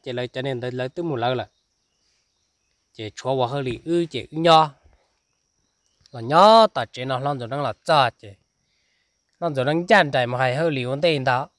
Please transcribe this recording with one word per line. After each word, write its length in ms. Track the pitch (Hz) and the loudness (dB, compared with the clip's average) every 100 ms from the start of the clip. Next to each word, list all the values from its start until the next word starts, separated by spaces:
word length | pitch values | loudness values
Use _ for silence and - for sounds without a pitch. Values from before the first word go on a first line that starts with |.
chị 100 | 135 | -4
lời 160 | 123 123 | -8 -8
cho 140 | 131 | -6
nên 180 | 135 123 | -6 -6
tới, 120 | 123 | -6
lấy 160 | 127 127 | -8 -8
tới 140 | - | -8
một 140 | 170 127 | -6 -4
lời 200 | 120 123 | -2 -4
là. 120 | 101 _ _ _ _ _ _ _ _ _ _ _ _ _ _ | -6 _ _ _ _ _ _ _ _ _ _ _ _ _ _
Chị 180 | - 107 | -16 -16
chúa 220 | - 127 135 | -12 -6 -2
vào 120 | 120 | -2
hơi 140 | 143 | -4
lì 160 | 131 113 | -8 -10
ưu 220 | 160 175 170 | -4 -4 -4
chị 220 | 120 - | -8 -10
ưu 100 | 156 | -2
nho. 300 | 170 160 151 - _ _ _ _ _ _ _ _ _ _ _ _ _ | 4 4 4 -4 _ _ _ _ _ _ _ _ _ _ _ _ _
Là 100 | 123 | -14
nho 460 | 113 160 208 226 214 | 0 6 8 8 6
ta 180 | 139 | 0
chị 200 | 113 123 | -8 -8
nó 140 | 131 131 | -6 -4
lon 200 | 143 139 | -4 -6
rồi 100 | 117 | -8
đang 140 | 139 | -6
là 100 | 131 - | -6 -6
cha 260 | - 156 120 | 0 2 2
chị. 180 | _ 104 98 _ _ _ _ _ _ _ _ _ - | _ -20 -20 _ _ _ _ _ _ _ _ _ -8
Lon 160 | 170 | -6
rồi 100 | 135 | -2
đang 220 | 127 165 180 | -2 -2 4
chăn 240 | 208 151 | 4 4
chạy 160 | 131 120 | 0 -2
mà 120 | 123 | -2
hay 180 | 127 135 | -2 -2
hơi 140 | 165 | -2
lì 140 | 135 | -2
vấn 160 | 123 139 | -4 -2
đề 180 | 170 147 | 0 0
đó. 300 | 131 123 143 | 0 -2 -4